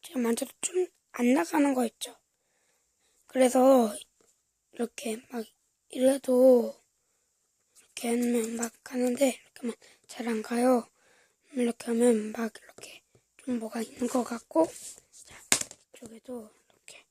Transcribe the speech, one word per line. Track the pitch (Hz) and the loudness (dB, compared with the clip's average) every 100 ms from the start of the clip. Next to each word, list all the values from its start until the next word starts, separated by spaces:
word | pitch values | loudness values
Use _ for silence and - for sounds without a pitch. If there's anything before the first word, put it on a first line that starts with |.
제가 | - 311 | -10 -4
만져도 | 233 233 262 - | -2 -4 -6 -10
좀 | - 370 359 _ _ | -6 -4 -4 _ _
안 | - 240 | -2 2
나가는 | 269 339 - 285 | 2 2 0 2
거 | 254 233 | 0 -2
있죠. | _ - - _ _ _ _ _ _ _ _ _ _ _ | _ -14 -14 _ _ _ _ _ _ _ _ _ _ _
그래서 | 262 254 254 262 262 226 - - _ _ _ _ _ _ | 2 4 6 6 6 4 -4 -18 _ _ _ _ _ _
이렇게 | - 233 - 233 220 _ | -10 -10 -8 -10 -10 _
막 | 247 220 _ _ _ _ | -12 -12 _ _ _ _
이래도 | - 262 277 - 247 262 247 220 - _ _ _ _ _ _ _ _ _ _ | 0 2 2 0 6 6 6 2 -8 _ _ _ _ _ _ _ _ _ _
이렇게 | _ - 240 | _ -10 -4
하면 | 240 240 240 226 | -2 0 -2 -2
막 | 226 233 _ | -6 -10 _
가는데, | - 262 247 247 269 - | -10 -4 -2 2 0 0
이렇게만 | _ - 240 - - _ _ | _ -10 -10 -10 -18 _ _
잘 | - 226 | -12 -6
안 | 220 | -6
가요. | 214 240 247 247 - _ _ _ _ _ _ | -4 0 2 2 0 _ _ _ _ _ _
이렇게 | 277 240 - - | -4 -2 -4 -4
하면 | 233 240 226 214 | 2 4 2 -2
막 | 220 226 - | -6 -8 -8
이렇게 | - - - - _ _ _ _ | -20 -20 -20 -20 _ _ _ _
좀 | - 240 | -8 -6
뭐가 | 220 233 | -6 -8
있는 | 220 - 240 | -10 -6 -2
것 | 262 | -2
같고, | 226 233 _ 320 320 - - - _ - | -2 -8 _ 0 0 -2 -20 -20 _ -20
자, | - - - - - - _ | -20 -20 -2 0 0 -16 _
이쪽에도 | - 233 226 - 247 214 _ _ | -20 -20 -20 -14 -14 -14 _ _
이렇게 | _ - - _ | _ -20 -20 _